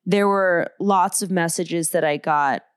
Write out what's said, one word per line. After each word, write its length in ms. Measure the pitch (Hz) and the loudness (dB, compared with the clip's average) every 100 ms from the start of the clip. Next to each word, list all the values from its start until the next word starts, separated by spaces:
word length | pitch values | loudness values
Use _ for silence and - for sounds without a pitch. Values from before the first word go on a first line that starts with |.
| 180 | -2
There 220 | 202 202 | 2 2
were 420 | 196 185 170 - - | 2 2 0 -2 -4
lots 440 | 196 190 190 - | 0 2 2 -2
of 80 | 190 | -2
messages 580 | 185 170 - 165 170 160 | -2 0 -2 -4 -4 -2
that 140 | 170 | 0
I 140 | 156 147 | 0 0
got 440 | 160 147 143 120 - | 0 0 0 -2 -8